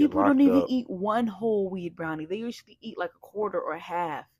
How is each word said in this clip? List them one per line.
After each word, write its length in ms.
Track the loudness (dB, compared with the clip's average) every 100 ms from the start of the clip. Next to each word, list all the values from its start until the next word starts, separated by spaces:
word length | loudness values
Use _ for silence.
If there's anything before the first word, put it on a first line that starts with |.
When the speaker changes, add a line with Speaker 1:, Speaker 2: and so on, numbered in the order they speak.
| 2
Speaker 1:
People 140 | 4
don't 140 | 4 6
Speaker 2:
locked 20 |
Speaker 1:
even 180 | 6 6
Speaker 2:
up. 40 | 2
Speaker 1:
eat 220 | -2 -4
one 380 | -4 -2 0 0
whole 420 | -2 0 0 0
weed 240 | -4 -8
brownie. 320 | -8 -6 -6 -6
They 120 | -8
usually 380 | -8 -10 -16 -18
eat, 180 | -12 -8
like, 140 | -8
a 40 | _
quarter 400 | -12 -6 -4 -2
or 180 | -4 -6
half. 460 | -6 -4 -4 -6 -10